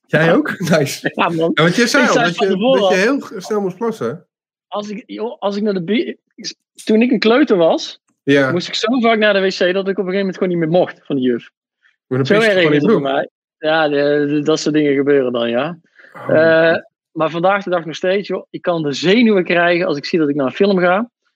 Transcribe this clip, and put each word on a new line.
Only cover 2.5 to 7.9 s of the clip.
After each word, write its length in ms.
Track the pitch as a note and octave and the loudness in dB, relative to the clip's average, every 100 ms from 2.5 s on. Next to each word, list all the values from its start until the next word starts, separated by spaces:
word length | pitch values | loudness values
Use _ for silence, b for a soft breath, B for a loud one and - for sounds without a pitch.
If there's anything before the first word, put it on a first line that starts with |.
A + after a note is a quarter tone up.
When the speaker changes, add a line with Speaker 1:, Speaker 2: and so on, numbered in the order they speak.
Speaker 2:
tevoren 280 | F#3+ A#3+ C4+ | 0 2 2
Speaker 1:
dat 100 | G3 | 2
je 40 | F#3 | 2
Speaker 2:
al. 40 | |
Speaker 1:
heel 200 | G#3+ C#4 | 2 -2
g-, 120 | - G3+ | -6 -14
snel 240 | - G#3+ | -6 -4
moest 160 | G3 F3+ | -4 -4
plassen. 500 | A#3 A3 A#2 D#3+ _ _ _ _ _ | -6 -6 -8 -8 _ _ _ _ _
Speaker 2:
Als 200 | G3+ G#3 | -12 -10
ik, 140 | G#3 - | -12 -12
joh, 320 | G3+ A3 D4 | -10 -10 -6
als 180 | G3+ G3+ | -6 -2
ik 60 | |
naar 120 | G#3+ | -2
de 80 | F#3 | -4
bi-, 320 | E3+ A3+ - - _ | -2 -2 -2 -10 _
ik, 200 | - - - _ - | -18 -16 -16 _ -12
toen 180 | - G#3+ | 0 2
ik 80 | B3 | 2
een 80 | G#3 | 2
kleuter 380 | A3 B3 D#4 G3 | 2 2 2 2
was, 440 | E3 C#4+ - | 2 2 -6